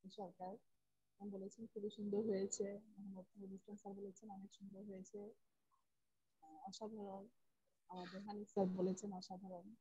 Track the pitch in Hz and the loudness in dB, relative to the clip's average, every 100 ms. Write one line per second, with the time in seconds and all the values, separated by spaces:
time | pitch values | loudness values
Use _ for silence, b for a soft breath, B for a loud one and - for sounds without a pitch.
0 | 190 202 185 180 185 220 _ _ _ _ | -10 -6 -8 -4 -6 -6 _ _ _ _
1 | _ _ 202 196 196 - 226 214 208 214 | _ _ -4 -2 -4 -6 -4 0 0 2
2 | 208 202 226 190 196 - 202 202 - 196 | 6 8 8 8 6 4 2 0 -8 -10
3 | 202 190 185 202 190 190 - 208 202 196 | -8 -8 -10 -10 -6 -8 -8 -8 -4 -4
4 | 202 185 220 196 196 - 196 190 208 190 | -4 -6 -8 -8 -8 -10 -10 -8 -6 -8
5 | 190 208 208 - _ _ _ _ _ _ | -6 -8 -8 -12 _ _ _ _ _ _
6 | _ _ _ _ - 156 196 - 214 220 | _ _ _ _ -18 -10 -8 -4 -4 -4
7 | 202 196 214 _ _ _ _ _ _ 180 | -4 -6 -8 _ _ _ _ _ _ -6
8 | 180 190 208 208 214 - 190 185 185 185 | -6 -6 -4 -4 0 4 6 6 4 4
9 | 208 185 - 185 190 175 196 226 | -2 -4 -6 -8 -8 -8 -10 -18